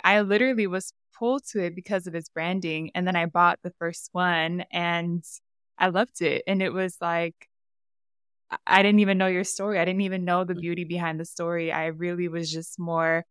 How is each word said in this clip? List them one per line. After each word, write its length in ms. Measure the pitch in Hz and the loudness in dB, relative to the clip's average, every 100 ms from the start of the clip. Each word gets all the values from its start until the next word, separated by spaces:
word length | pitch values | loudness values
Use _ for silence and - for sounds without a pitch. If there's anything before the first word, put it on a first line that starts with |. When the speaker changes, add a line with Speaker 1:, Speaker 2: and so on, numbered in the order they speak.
| 185 | 4
Speaker 1:
I 160 | 208 | 4
literally 460 | 196 208 254 233 196 | 4 2 4 2 0
was 260 | 185 - - _ | -2 -6 -14 _
pulled 300 | _ 233 269 - | _ -2 -2 -4
to 140 | 214 | -4
it 140 | 175 175 | -4 -4
because 320 | 190 196 175 | -4 -4 -4
of 80 | 165 | -8
its 140 | 160 | -8
branding. 640 | 160 170 190 165 156 160 180 | -6 -2 -2 -2 -4 -4 -2
And 100 | 180 | 0
then 120 | 180 | 0
I 80 | 165 | 0
bought 340 | 175 175 - | 4 4 2
the 120 | 175 - | -6 -6
first 300 | 170 175 - | -8 -8 -8
one, 500 | 180 180 165 165 175 - | -2 0 2 0 -2 -6
and 500 | 180 170 170 170 170 - - _ _ _ - | -4 -2 -2 -2 -4 -6 -16 _ _ _ 0
I 120 | 185 | 2
loved 320 | 180 240 - | 2 0 0
it. 220 | 165 - - | 0 0 0
And 140 | 190 | 0
it 100 | 190 | 0
was 240 | 185 185 - | -2 -4 -4
like, 480 | 170 170 170 - - _ _ _ _ _ _ _ _ _ _ | -2 -2 -2 -6 -20 _ _ _ _ _ _ _ _ _ _
I, 80 | - - | -8 4
I 180 | 190 | 6
didn't 180 | 202 208 | 8 6
even 160 | 196 190 | 6 4
know 100 | 185 | 2
your 160 | 180 | 2
story. 360 | 202 - 202 190 | -2 -4 -2 0
I 60 | 180 | 2
didn't 160 | 190 | 0
even 220 | 196 185 | 0 -2
know 220 | 180 180 180 | 0 0 0
the 100 | 175 | -4
Speaker 2:
Mm. 60 | |
Speaker 1:
beauty 240 | 170 170 165 | -4 -4 -4
behind 340 | 175 170 160 | -4 -2 -4
the 60 | 165 | -8
story. 480 | - 170 170 160 | -6 -4 -2 -2
I 140 | 160 160 | -2 -4
really 420 | 160 175 175 175 | -4 -4 -2 -4
was 200 | 170 160 | -4 -6
just 300 | 160 165 - | -6 -10 -8
more 460 | 170 165 165 165 - | -4 0 2 0 -2